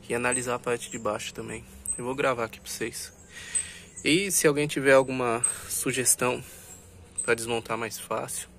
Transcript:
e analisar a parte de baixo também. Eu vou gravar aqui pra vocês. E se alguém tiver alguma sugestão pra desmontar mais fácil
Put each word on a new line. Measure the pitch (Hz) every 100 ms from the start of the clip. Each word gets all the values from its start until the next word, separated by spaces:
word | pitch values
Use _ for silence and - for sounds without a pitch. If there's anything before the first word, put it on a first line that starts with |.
| -
e |
analisar | 120 123 127 123
a | 120
parte | - 120 -
de | 120
baixo | 110 104 -
também. | - 113 110 - - - -
Eu |
vou | 123
gravar | 135 139 123
aqui | 113 -
pra | -
vocês. | - 117 - - - - - - - - - - -
E | 135 156 196
se | 180 160
alguém | 143 151
tiver | 151 139
alguma | 135 131 131 123 117 - - -
sugestão | - - 127 120 - 123 123 127 - - - - - - -
pra | -
desmontar | 117 113 117 - 113
mais | 113 -
fácil | - 113 135 - -